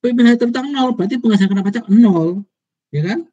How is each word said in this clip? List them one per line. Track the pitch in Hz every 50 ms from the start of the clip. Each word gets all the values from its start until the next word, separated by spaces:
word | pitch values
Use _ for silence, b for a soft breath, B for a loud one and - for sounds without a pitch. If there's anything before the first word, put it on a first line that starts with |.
| -
P | 247
P | 247 240 240
H | 233 240 240
terutang | 240 240 240 254 262 285 285
nol, | 269 262 254
berarti | 233 - 180 202 269 247 240
penghasilan | 226 214 196 196 185
kena | 196 196 190
pajak | 202 202 240 226
nol. | - 196 226 240 214 185 165 160 165 180 196 202 _ _ _ _ _ _ _ _ _
Ya | - 147 151
kan? | 180 220 339 330 _